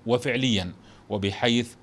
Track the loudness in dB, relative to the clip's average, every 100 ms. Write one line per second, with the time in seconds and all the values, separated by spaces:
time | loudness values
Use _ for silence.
0 | 0 0 0 0 2 0 -2 -8 -20 -20
1 | -8 -4 -2 0 2 2 0 -8